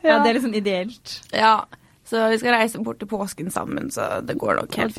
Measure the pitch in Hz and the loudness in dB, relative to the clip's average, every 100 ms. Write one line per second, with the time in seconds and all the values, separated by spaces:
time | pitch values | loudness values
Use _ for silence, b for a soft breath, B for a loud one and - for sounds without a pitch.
0 | 320 294 254 233 254 214 202 185 196 247 | 4 6 4 2 0 -2 -2 -2 -4 -10
1 | - - - - 220 214 - - b b | -16 -16 -6 2 4 4 0 -14 b b
2 | - 226 220 226 240 233 226 - 233 226 | -4 0 2 2 2 2 2 -2 -8 -8
3 | 208 214 196 - 175 - - - - - | -8 -6 -6 -6 -6 -4 -4 -6 -6 -6
4 | 107 98 - - 107 90 - - 220 | -4 -4 -6 -4 0 -2 -2 -4 -4